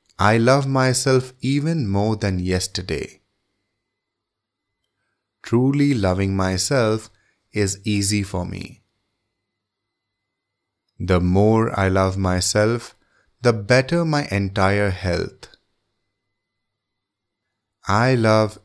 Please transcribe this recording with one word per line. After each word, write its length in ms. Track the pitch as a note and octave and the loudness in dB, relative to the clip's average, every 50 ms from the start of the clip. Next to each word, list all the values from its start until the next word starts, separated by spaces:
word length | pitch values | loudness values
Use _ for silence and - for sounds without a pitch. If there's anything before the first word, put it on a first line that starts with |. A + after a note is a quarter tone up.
| _ _ _ - | _ _ _ 0
I 180 | - G#2 A2 | 2 2 4
love 300 | A#2 A2+ B2 C3+ C#3+ C#3 | 4 4 4 4 2 2
myself 640 | C3+ C3+ C3 C3 C3 B2+ - - C#3 C3 C3 B2+ B2+ - _ | 0 0 0 2 2 0 0 0 2 2 2 0 -2 -8 _
even 480 | - C3+ C#3 C#3+ C#3 D#3+ E3 D#3+ B2+ G2 | -4 -2 -2 -2 -2 -2 -2 -2 -2 0
more 280 | G2 G2+ G#2 A2 A2 | 0 0 0 0 0
than 220 | G#2 G#2 G2+ F#2 F2+ | -2 -2 -2 -2 -2
yesterday. 840 | F2+ F#2 F#2 F2+ - - - - F2+ - D#2+ C#2+ - - - _ _ _ _ _ _ _ _ _ _ _ _ _ _ _ _ _ _ _ _ _ _ _ _ _ _ _ _ _ _ _ _ _ _ _ _ _ _ _ _ _ _ _ _ _ - | -2 -2 -2 -2 -2 -4 -8 -10 -8 -6 -6 -6 -6 -10 -12 _ _ _ _ _ _ _ _ _ _ _ _ _ _ _ _ _ _ _ _ _ _ _ _ _ _ _ _ _ _ _ _ _ _ _ _ _ _ _ _ _ _ _ _ _ -6
Truly 520 | - A#2 A#2+ B2+ C3+ C#3 C#3+ C#3+ C#3+ C#3 | -2 0 2 2 2 2 2 2 0 2
loving 420 | A2+ G2 F#2 F#2 F#2+ G2 G2 G2 | 0 0 0 0 0 0 0 0
myself 720 | F#2+ F#2 F#2 F#2 F2+ - - C#3+ C3+ A#2 A2 A2 A2 - - _ _ _ _ _ _ _ _ | 0 -2 -2 -2 -2 -2 -2 0 0 2 0 0 -2 -4 -10 _ _ _ _ _ _ _ _
is 300 | - G#2+ G#2 F#2+ F#2+ F#2+ - | -4 -2 -2 -2 -2 -4 -4
easy 380 | A2 G#2 G2+ G2+ G2+ G#2+ G#2 G2 | -4 -2 -2 0 0 -2 -2 -2
for 220 | - - F#2 F2+ | -4 -6 -6 -6
me. 380 | F2+ F#2 F#2+ - - - - _ _ _ _ _ _ _ _ _ _ _ _ _ _ _ _ _ _ _ _ _ _ _ _ _ _ _ _ _ _ _ _ _ _ _ _ _ _ _ _ _ _ _ - | -8 -10 -12 -12 -14 -16 -20 _ _ _ _ _ _ _ _ _ _ _ _ _ _ _ _ _ _ _ _ _ _ _ _ _ _ _ _ _ _ _ _ _ _ _ _ _ _ _ _ _ _ _ -10
The 200 | F#2 F2+ F#2 F2+ | -4 0 0 2
more 580 | F2+ F2+ F2+ G2 G#2 G#2+ A2+ A2 A2+ A2+ - G2 | 2 2 2 4 4 4 4 2 2 0 0 0
I 100 | F#2+ F#2+ | 0 0
love 300 | F#2 F#2+ F#2+ F#2+ F#2 G2 | 2 2 2 0 0 -2
myself, 760 | F#2+ F#2 F2+ F2+ F2+ - - G#2+ G#2+ A2 A#2+ A#2 - - - _ _ _ _ _ _ _ _ _ | -2 -2 0 -2 -2 -2 0 0 0 0 0 -4 -6 -12 -20 _ _ _ _ _ _ _ _ _
the 140 | - B2 A2+ | 0 0 0
better 500 | G#2+ G2+ - B2 B2+ C3 C3 E3+ E3+ E3+ | 0 0 2 2 2 2 2 0 -2 0
my 240 | D#3+ D3+ D3 - - | 0 0 -2 -2 -2
entire 600 | F#2+ G2+ G2+ F#2+ G2 G#2 F#2+ F#2+ G2+ G2+ G#2 G2+ | -2 -2 -2 -2 0 0 2 2 2 2 0 0
health. 580 | F2+ F2 - F#2 F2 E2+ E2+ E2+ - - - - - _ _ _ _ _ _ _ _ _ _ _ _ _ _ _ _ _ _ _ _ _ _ _ _ _ _ _ _ _ _ _ _ _ _ _ _ _ _ _ _ _ _ _ _ _ - | -2 -4 -4 -2 -2 -2 -4 -6 -10 -16 -20 -20 -20 _ _ _ _ _ _ _ _ _ _ _ _ _ _ _ _ _ _ _ _ _ _ _ _ _ _ _ _ _ _ _ _ _ _ _ _ _ _ _ _ _ _ _ _ _ -6
I 300 | - G2 G#2+ A#2+ C3 C3 | -2 0 0 2 2 2
love 420 | A#2+ A2 A2 A2 A2 A2 G#2 - - - | 2 2 4 4 4 2 0 -4 -10 -20